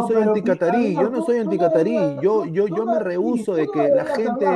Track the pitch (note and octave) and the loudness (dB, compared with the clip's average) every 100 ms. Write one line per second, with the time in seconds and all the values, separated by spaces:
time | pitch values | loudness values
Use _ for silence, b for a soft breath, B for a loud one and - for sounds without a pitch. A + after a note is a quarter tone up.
0 | A3+ A3 G#3+ G#3+ F#3+ F3+ F3 A#3+ A3 F3 | 2 2 2 0 0 0 0 2 0 0
1 | A3 B3 A#3 A#3+ A3 G3 E3+ D#3+ E3+ A#3 | -2 -2 -2 -2 0 0 2 2 2 0
2 | - C#3 F3+ A3 F3+ E3 G#3 F#3 A3+ G#3+ | -2 0 0 0 0 -2 0 -2 -2 -2
3 | F3+ F3+ A3+ A#3+ G#3+ E3+ D3 D3+ C#3+ - | -2 -2 -2 -2 -2 -2 0 0 2 2
4 | - G#3+ A3 - F#3+ | 0 -2 -2 0 0